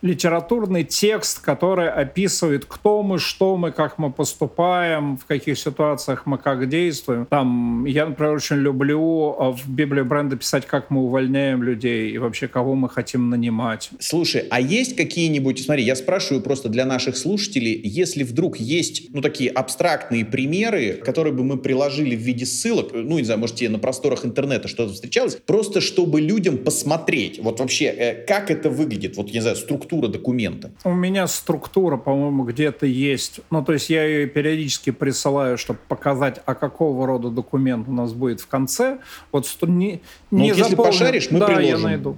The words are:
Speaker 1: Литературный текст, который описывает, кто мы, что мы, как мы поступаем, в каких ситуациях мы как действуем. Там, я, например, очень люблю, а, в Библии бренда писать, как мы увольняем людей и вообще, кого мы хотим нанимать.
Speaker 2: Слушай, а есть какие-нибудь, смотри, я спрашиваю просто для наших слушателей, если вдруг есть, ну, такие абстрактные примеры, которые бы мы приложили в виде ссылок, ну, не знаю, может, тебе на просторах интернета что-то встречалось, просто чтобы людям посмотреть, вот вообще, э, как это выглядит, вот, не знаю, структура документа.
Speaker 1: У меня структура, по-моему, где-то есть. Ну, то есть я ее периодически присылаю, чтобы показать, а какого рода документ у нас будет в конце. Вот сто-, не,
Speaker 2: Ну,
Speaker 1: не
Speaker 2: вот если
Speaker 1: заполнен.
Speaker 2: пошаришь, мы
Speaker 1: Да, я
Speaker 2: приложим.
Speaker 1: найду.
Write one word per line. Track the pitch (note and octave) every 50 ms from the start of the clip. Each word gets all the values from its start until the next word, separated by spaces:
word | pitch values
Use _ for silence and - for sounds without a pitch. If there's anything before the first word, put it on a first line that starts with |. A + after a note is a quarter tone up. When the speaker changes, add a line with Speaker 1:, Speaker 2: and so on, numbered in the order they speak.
| -
Speaker 1:
Литературный | F3+ F3+ - - E3+ E3 E3+ E3+ - A#3 A#3+ A3 G3 F#3 F3 D#3+
текст, | - - - - G#3 A3 G3+ - - - -
который | - - D3 - - F3+ F#3+ F3+ E3+ E3
описывает, | - D#3 C#3+ C3+ - - G3 F#3+ - - - E3 C#3+ C#3+ A#2+
кто | - - - - G#3 G#3 G#3 G#3
мы, | G3 F#3+ E3+
что | - - - - G3 F#3+ F#3+
мы, | F#3 F3 E3 C3+
как | - D#3 C#3+ -
мы | - D#3+ D3 -
поступаем, | - D#3 - - - D#3+ C#3 - - E3+ F3+ F3+ F3+ F3 E3+ E3 D#3 D3 C#3+ C#3
в | B2+ -
каких | - D#3 C#3 - - C#3+ B2+
ситуациях | - D#3 C3+ - D#3 D3+ D3 C#3 - - C3+ A#2+ -
мы | - C#3
как | B2+ - C#3+ C#3 B2+ C3 C3
действуем. | C#3 E3 F3 F3 D3+ C#3 - - B2+ A#2 A#2
Там, | - - C#3+ C3+ B2+ B2 A#2+ A#2+ A#2+ A#2 A#2 B2
я, | C#3+ C3 D3 D3+
например, | D#3+ C#3+ - D3+ D3+ D3+
очень | D3 C#3 - D3+
люблю, | C#3+ C#3 C#3+ C3+ B2+ C#3+ C#3 D3 D#3 D#3+ E3 E3 D#3+ D#3 D3+ C#3+ -
а, | C3 C3 B2+
в | A#2+ C3+
Библии | C#3 C3 B2 D3+ C#3+ C#3+ C#3 C3+
бренда | B2 D3+ D3 C#3+ C#3+ C3+
писать, | A#2+ - - - C#3 B2+
как | - - C#3+ C3+ -
мы | C#3 C3+ C3
увольняем | B2 B2 C3+ C3 B2+ C3+ C#3 C#3 C3+ C3 B2+ A#2+
людей | A#2+ B2 G#2+ A2+ B2 A#2+ A2+ A2 A2
и | G#2+ A#2
вообще, | A#2+ A#2 A2 - - A#2
кого | - C3 B2 C3 C3+
мы | C3+ C3 B2
хотим | - - A#2+ - - C3 B2 A#2+
нанимать. | A#2+ A#2+ A#2 A#2+ A2+ A2 B2 A#2 A2+ G#2 - - - -
Speaker 2:
Слушай, | - - - E3 E3+ - - B2+ - -
а | - B2
есть | B2+ C3+ F3+ A#3+ B3+ B3 -
какие-нибудь, | - E3+ - - E3+ E3+ D#3+ D#3 C#3+ C3+ C3+ C3 B2+ -
смотри, | - D3+ C#3+ B2
я | G#2+ C3
спрашиваю | C3 - - - G3 - - C#3+ C3 G#2+
просто | - C#3 C3+ - A2+
для | G#2+ A#2+ C3
наших | C3 C3+ B2+ B2 D3 B2+
слушателей, | - - D#3+ G3+ G#3 G3+ - - C3+ A#2 A2+ A2 - -
если | G#2 G2 D3 F3+ - - D3 C#3
вдруг | A#2+ A#2 B2+ E3+ E3+ - -
есть, | A2+ A#2 D3+ F3 D#3 - - - - - -
ну, | C#3 C3+
такие | D3+ - - C3+ A#2+
абстрактные | - C3 B2+ - - - E3 F3 D#3 C#3+ - - A#2+ A#2 A2
примеры, | A2+ A2 C3 C3 C#3 D#3 F#3+ G#3+ A#3 G#3+ F3+ C3 G2+ F2+ - -
которые | - B2 - D#3+ D#3 C3+
бы | B2+ B2+
мы | C3+ C#3+
приложили | B2+ B2+ - C3 B2+ C#3 C#3+ C#3 C#3 D3+ C3+ A#2+
в | A2+
виде | A2+ B2 B2+ A#2 B2
ссылок, | B2 - - - A3+ A#3 F3+ A2 - -
ну, | A#2 A2+ C3 D#3+
не | E3 B2+
знаю, | A2 A2+ G#2+
может, | A2+ A2+ -
тебе | - B2 A2+
на | A2 G#2+
просторах | G#2 B2+ C3 - - D3 B2+ - -
интернета | B2 A2+ - C3+ C#3 C3+ A2 - -
что-то | - - A#2 G#2 G2+
встречалось, | - - - - A3+ C4 A3 - - _
просто | - F3 G#3 G#3+ G#3 - F#3+
чтобы | - - - - F3+ D#3+ D3 D3+
людям | D#3 D#3 G3+ A3+ F3+ F#3 D3 A2+
посмотреть, | - - D3 - - C#3+ D3 E3 D#3+ - - C#3 G2+ F2 - - A2
вот | A2 A2 A2+
вообще, | C3 C3 - - D#3
э, | B2+ - - A#2+ A#2+ - - -
как | - G3+ G3+ G3+ -
это | E3 - - D#3
выглядит, | C3+ B2+ D#3 C#3+ A2+ G2+ G2+ - -
вот, | - - - -
не | A#2
знаю, | A2 A#2 G#2+
структура | - - - D3 B2 - - -
документа. | D#3+ A#2+ A2 G2+ - - - - B2+ A2+ F#2+ - - - - - - -
Speaker 1:
У | F#3 F3
меня | F3+ F3+ F#3 F#3+ G3 F#3 E3
структура, | - - - - E3+ C#3+ - - - F#3+ F#3+ E3+ D3
по-моему, | B2 - C#3+ C#3 C#3 C#3+ D3 C#3+ C#3 C3
где-то | A#2+ A#2+ B2 D#3 D3+ C#3 - -
есть. | C#3 B2+ B2+ C3+ C#3+ C#3 B2 - - - - - _ -
Ну, | D#3+ C#3+
то | B2+ D#3+
есть | C#3+ - -
я | D#3+ D#3+ D#3
ее | D#3 D#3 D3 D3
периодически | C3 - D3 C#3+ D3+ D#3 D#3+ D#3 C#3 - - - -
присылаю, | B2+ - - C#3 B2+ - - D3+ C#3 C#3+ C#3 B2+ B2
чтобы | A#2 - - A#2 - -
показать, | - - - - D3 C#3 B2+ C#3+ C3+ B2 - -
а | - C3
какого | - - C#3 - - E3+ D#3 C#3 B2+ C3
рода | B2+ C3 B2 A#2 A#2+
документ | A#2 A#2+ A#2 - - C#3 C3+ C3 B2+ A#2 G#2+ B2
у | C3+
нас | B2 A#2+ A#2 A2+
будет | A#2+ C3 B2+ A#2 -
в | - -
конце. | - C3+ C3+ C3 - - A#3+ C4 C4+ C4 - - - - - -
Вот | - C#3+ B2+
сто-, | - - - - E3
не, | F3+ F3+ F#3 G3+ F#3+ E3+ - - - - - - -
Speaker 2:
Ну, | F#3+
Speaker 1:
не | F3+ G#3+
Speaker 2:
вот | G#3 F3
если | G#3+ A3+
Speaker 1:
заполнен. | F#3+ - A#3 A3 G3+
Speaker 2:
пошаришь, | F#3 A3+ B3+ B3+ G3+ - -
мы | D#3 E3+
Speaker 1:
Да, | G3+ G#3
я | F3+ F#3
Speaker 2:
приложим. | - - - E3 E3
Speaker 1:
найду. | - D#3+ D3 C3+ C#3 -